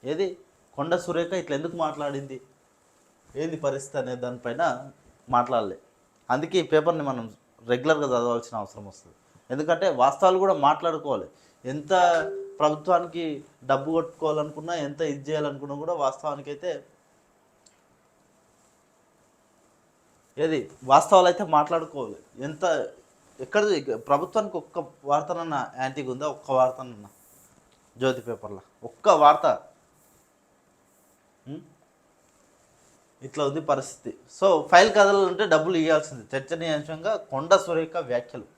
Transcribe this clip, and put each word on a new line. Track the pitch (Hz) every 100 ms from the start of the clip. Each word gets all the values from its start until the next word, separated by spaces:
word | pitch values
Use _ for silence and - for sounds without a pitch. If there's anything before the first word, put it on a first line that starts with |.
| 123
ఏది | 156 190 - _ _ _ -
కొండ | 151 170 170
సురేఖ | 165 170 185
ఇట్లా | 160 143
ఎందుకు | 165 170 156
మాట్లాడింది, | 151 147 139 139 131 - _ _ _ _ _ _ _ _ 135
ఏంది | 160 156 143
పరిస్థితి | 135 - 143
అనే | 123 123 123
దానిపైన | 123 120 117 170 123 135 - _ _ - 123
మాట్లాడలే. | 123 123 104 - _ _ _ _ _
అందుకే | 127 165 185
ఈ | 156
పేపర్ని | 156 156 165 143
మనం | 127 113 - _ _ 117
రెగ్యులర్గా | 123 139 156 143
చదవాల్సిన | 123 120 120 117 113
అవసరం | 101 - 101
వస్తుంది, | - - _ _ _ _
ఎందుకంటే | 131 151 165 190 139
వాస్తవాలు | 131 135 185 185 190
కూడా | 185 139
మాట్లాడుకోవాలి. | 151 175 156 151 117 - _ _ _ 127
ఎంత | 143 147 185 175 170 147 - - -
ప్రభుత్వానికి | 151 151 180 175 175 165 160 143 - _ 131
డబ్బు | 135 143 165
కొట్టుకోవాలనుకున్నా, | 165 - 156 151 147 151 160 170 143
ఎంత | 143 160
ఇది | 139 135
చేయాలనుకున్నా | 156 147 139 143 143
కూడా | 160 170
వాస్తవానికైతే, | 139 - 156 139 147 147 180 143 - _ _ _ _ _ _ _ _ _ _ _ _ _ _ _ _ _ _ _ _ _ _ _ _ _ _ _ _ _ _ _ _ _ _ -
ఏది | 160 156 - - 131
వాస్తవాలు | 139 - 190 180
అయితే | 175 185 151
మాట్లాడుకోవాలి. | 147 165 160 143 113 101 _ - 139
ఎంత | 151 180 156 - - _ _ _ _ 131
ఎక్కడ | 208 208 175 135 110 -
ప్రభుత్వానికి | 143 165 220 208 175
ఒక్క | - 175 151 - 139
వార్తనన్నా | 147 147 170 165 143 120 -
యాంటీగా | 131 135 127 127
ఉందా? | 151 135
ఒక్క | - 131
వార్తనన్నా | 127 127 127 110 104 _ _ _ _ _ _ _ _ -
జ్యోతి | 131 127 120
పేపర్లో | 110 107 101 - _ 117
ఒక్క | - 208 165
వార్త? | 147 147 156 - - _ _ _ _ _ _ _ _ _ _ _ _ _ _ _ _ _ -
ఉం? | 147 - _ _ _ _ _ _ _ _ _ _ _ _ _ _ _ 131
ఇట్లా | - 143
ఉంది | 147 156
పరిస్థితి. | 139 131 - 120 - _ -
So | 196 165 -
ఫైల్ | 175 208 208
కదలాలంటే | 196 202 190 175 208
డబ్బులు | 156 160 175
ఇవ్వాల్సింది, | 156 156 156 131 107
చర్చనీయాంశంగా | 135 135 165 165 151 - 156 170 214 -
కొండ | 135 160 190 185
సురేఖ | 165 160 170 135
వ్యాఖ్యలు. | 120 120 131 101